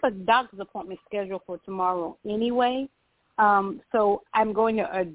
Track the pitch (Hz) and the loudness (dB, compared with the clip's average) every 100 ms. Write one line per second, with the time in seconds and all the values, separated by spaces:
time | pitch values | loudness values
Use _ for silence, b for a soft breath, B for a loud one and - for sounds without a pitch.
0 | 262 190 185 240 240 196 196 208 190 185 | 2 0 2 2 0 -10 -12 -12 -12 -14
1 | _ 208 190 185 - 175 - 190 185 180 | _ -6 -6 -8 -10 -12 -8 -2 0 0
2 | 165 - 208 214 233 247 247 262 269 _ | -4 -8 -6 -2 0 2 0 0 -6 _
3 | _ _ _ - 208 202 196 - - 226 | _ _ _ 2 4 4 2 -6 -2 2
4 | 208 202 - 220 220 202 226 220 - 190 | 2 2 0 0 0 2 2 0 -2 -4
5 | 175 | -4